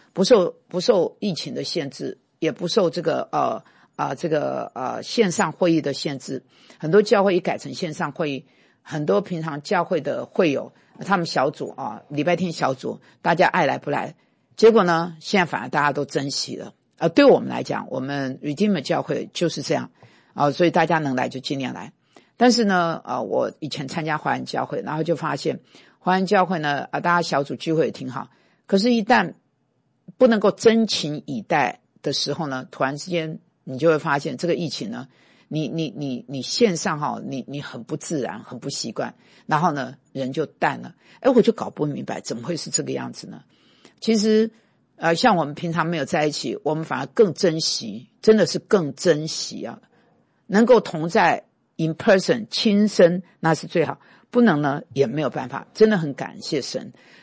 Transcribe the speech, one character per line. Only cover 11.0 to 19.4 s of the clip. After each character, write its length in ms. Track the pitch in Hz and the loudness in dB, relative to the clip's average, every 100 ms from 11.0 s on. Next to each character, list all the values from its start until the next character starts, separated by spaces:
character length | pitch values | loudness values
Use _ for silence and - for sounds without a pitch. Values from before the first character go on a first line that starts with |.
他 180 | - 190 | -2 0
们 80 | 165 | 0
小 240 | 147 139 | 0 0
组 240 | - 131 - | -2 -10 -10
啊， 260 | 120 110 - | -10 -12 -8
礼 160 | 143 | -2
拜 120 | 160 175 | 0 0
天 140 | 180 | -2
小 220 | - 135 | -2 -2
组， 260 | 131 120 110 _ _ | -2 -8 -10 _ _
大 140 | 165 | 0
家 120 | 170 165 | 2 2
爱 180 | - 143 | 2 0
来 100 | 131 | -2
不 120 | - | -4
来。 240 | 143 - - _ _ _ - | -6 -6 -14 _ _ _ 4
结 140 | 220 | 6
果 120 | 220 | 8
呢， 340 | 175 165 170 160 | 4 2 0 -8
现 180 | - 202 | -2 0
在 60 | |
反 160 | 170 - | 0 -2
而 80 | 113 | -4
大 140 | 151 | 0
家 100 | 147 | 0
都 120 | 147 | 0
珍 260 | 139 156 139 | -4 -4 -4
惜 260 | - - 117 | -6 -8 -10
了。 160 | - _ _ - | -14 _ _ -2
呃， 120 | 165 | 2
对 140 | 277 | 6
我 140 | 277 165 | 8 8
们 100 | 131 | 4
来 140 | 123 | -6
讲， 240 | 127 113 104 | -4 -6 -6
我 100 | 135 | -8
们 400 | 135 143 131 131 | -6 -4 -4 -6
Redeemer 380 | 147 143 208 175 | -6 0 2 0
教 220 | 131 147 | 0 -2
会 280 | 139 143 - | -2 -4 -6
就 160 | - | -2